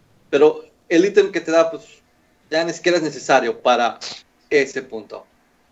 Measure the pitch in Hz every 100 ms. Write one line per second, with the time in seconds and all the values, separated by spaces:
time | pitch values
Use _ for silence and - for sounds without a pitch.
0 | _ _ _ 143 151 160 - _ _ 165
1 | 196 202 190 165 165 165 165 151 - _
2 | _ _ _ _ _ 156 170 160 180 175
3 | 156 127 - 135 120 113 127 120 117 -
4 | - - _ _ _ 151 135 135 127 113
5 | 101 104 - _ _ _ _